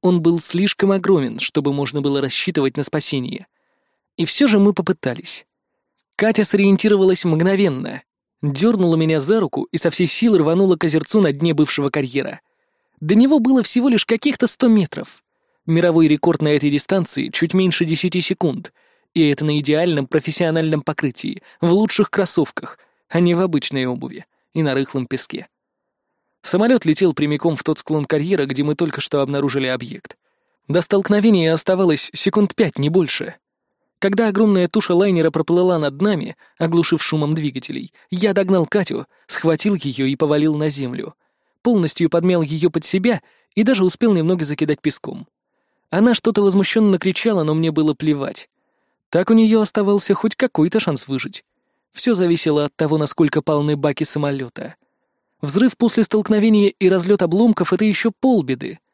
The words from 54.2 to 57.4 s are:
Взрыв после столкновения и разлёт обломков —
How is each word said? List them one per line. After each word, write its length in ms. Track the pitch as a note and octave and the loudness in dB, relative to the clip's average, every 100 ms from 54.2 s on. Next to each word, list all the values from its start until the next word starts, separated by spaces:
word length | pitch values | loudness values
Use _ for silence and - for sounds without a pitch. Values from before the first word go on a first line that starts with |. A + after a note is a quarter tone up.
| C#3+ C3+ B2+ - - - _ _ _ _ _ _ | -4 -6 -10 -12 -16 -18 _ _ _ _ _ _
Взрыв 380 | D3 D#3+ B3+ - | -4 2 2 2
после 260 | A#3 - | 0 2
столкновения 680 | G#3+ G#3+ G#3 G#3+ A3 G#3+ G3+ - | 0 0 2 2 4 4 2 2
и 120 | F#3 | 2
разлёт 320 | F#3 F3 G3+ | 2 2 0
обломков — 500 | E3+ F3+ | 2 2